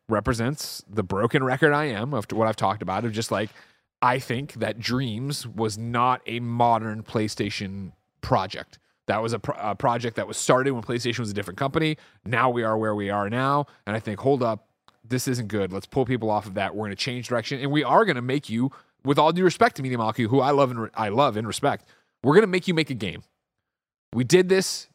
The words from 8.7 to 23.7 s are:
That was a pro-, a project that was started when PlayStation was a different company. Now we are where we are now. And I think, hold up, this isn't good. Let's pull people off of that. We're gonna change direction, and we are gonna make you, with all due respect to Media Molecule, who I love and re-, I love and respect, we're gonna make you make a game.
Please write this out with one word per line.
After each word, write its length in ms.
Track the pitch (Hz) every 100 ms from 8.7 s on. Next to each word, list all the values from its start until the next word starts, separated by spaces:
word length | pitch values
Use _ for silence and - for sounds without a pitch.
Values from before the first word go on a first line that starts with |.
| - _ _ -
That 160 | 104
was 100 | 113
a 80 | 113
pro-, 160 | - -
a 200 | 104 98
project 420 | 131 120 117 113
that 100 | 98
was 80 | 110
started 360 | - 127 135
when 100 | 123
PlayStation 360 | 110 120 120 120
was 100 | 110
a 40 |
different 260 | 101 95 92
company. 380 | 139 160 156 151 - _ 101
Now 240 | 117 127
we 140 | 120
are 140 | 110 110
where 180 | 110 104
we 160 | 98
are 180 | 101 101
now. 380 | 120 135 143 143 _ -
And 100 | 110
I 40 |
think, 200 | 113 101
hold 240 | 135 139
up, 220 | 120 107 - _ _ _ 113
this 180 | 127 135
isn't 220 | 123 107
good. 240 | 104 95
Let's 120 | 95 -
pull 200 | 135 127
people 240 | 127 110
off 160 | 107 104
of 80 |
that. 220 | 98 95 98
We're 100 | 107
gonna 100 | 95
change 320 | 135 123 113
direction, 320 | 123 113 139
and 120 | 139
we 120 | 151
are 220 | 127 165 220
gonna 160 | 127
make 280 | 123 143 -
you, 220 | 113 131 - _ _
with 160 | 135 143
all 120 | 151
due 120 | 175
respect 320 | 185 - 147 -
to 60 |
Media 140 | 131 123
Molecule, 320 | 110 110 107
who 100 | 135
I 120 | 131
love 200 | 143 131
and 100 | 117
re-, 60 | 110
I 160 | - 107
love 260 | 110 143 107
and 80 | 113
respect, 400 | - - 107 - _ _ _
we're 120 | 123 170
gonna 120 | 220
make 200 | 185 185
you 60 |
make 160 | 160 147
a 60 | 123
game. 280 | 98 80 - _ _ _ _